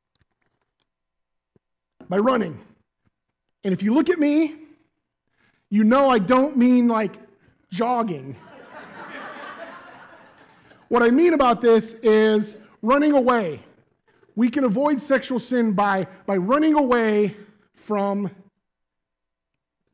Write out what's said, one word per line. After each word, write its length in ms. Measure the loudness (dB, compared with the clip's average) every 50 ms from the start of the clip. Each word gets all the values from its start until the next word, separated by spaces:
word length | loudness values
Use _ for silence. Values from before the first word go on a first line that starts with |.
| _ _ _ _ _ _ _ _ _ _ _ _ _ _ _ _ _ _ _ _ _ _ _ _ _ _ _ _ _ _ _ _ _ _ _ _ _ _ _ _ -12 -6
By 100 | -4 -2
running. 400 | 0 0 0 0 -4 -6 -8 -16 -20 _ _ _ _ _ _ _ _ _ _ _ _ _ _ _ _ _ _ _
And 100 | -4 -4
if 80 | -4 -2 -2
you 100 | 0 0
look 160 | 0 2 0
at 80 | 0 0
me, 380 | 0 0 2 0 0 -2 -4 -12 -20 -20 _ _ _ _ _ _ _ _ _ _ _ _ _ _ _ _ _ _ _ -4
you 140 | 0 2 4
know 260 | 4 4 4 4 4
I 80 | 2 2
don't 380 | 2 2 2 2 2 0 0
mean, 320 | 2 2 4 4 4 2 2
like, 260 | 0 0 -4 -4 -8 -12 -20 _ _ _ _ _ _ _ _ -12
jogging. 640 | -6 -4 -2 -2 -2 -2 -2 -4 -6 -10 -12 -16 -18 -18 -20 -20 -20 -20 -20 -20 -20 -20 -20 -20 -20 -20 -20 -18 -18 -18 -18 -18 -18 -18 -18 -18 -18 -18 -18 -20 -20 -20 -20 -20 -20 -20 -20 -20 -20 -20 -20 -20 _ _ -20 _ _ _ _ _ -20 _ _ -2
What 140 | 0 2
I 80 | 2 4
mean 220 | 4 4 4 2
about 280 | 2 2 2 2 2 2
this 340 | 2 4 4 4 2 -2 -10
is 640 | -4 0 2 2 4 4 2 2 0 -2 -4 -10 -20 -20 _ _ -8
running 300 | -2 0 0 2 2 2
away. 480 | 2 2 2 2 0 0 -2 -4 -8 -10 -16 -20 _ _ _ _ _ _ _ _ _ _ _ _ -4
We 140 | -2 -2 0
can 120 | 0 0
avoid 380 | 0 0 0 0 0 0 -2 -2
sexual 400 | -2 -2 -2 -2 -2 -4 -6 -6
sin 320 | -6 -4 -2 -2 0 0
by, 340 | 0 0 0 0 0 -2 -4 -8 -12 -14 -6
by 100 | -4 -4
running 380 | -2 0 0 0 0 2 2 2
away 640 | 2 2 2 0 0 0 0 0 0 0 -2 -4 -10 -20 _ _ _ _ _ _
from 560 | _ -8 -6 -4 -4 -2 -2 -4 -4 -6 -8 -10 -14 -20 _ _ _ _ _ _ _ _ _ _ _ _ _ _ _ _ _ _ _ _ _ _ _ _ _ _ _ _ _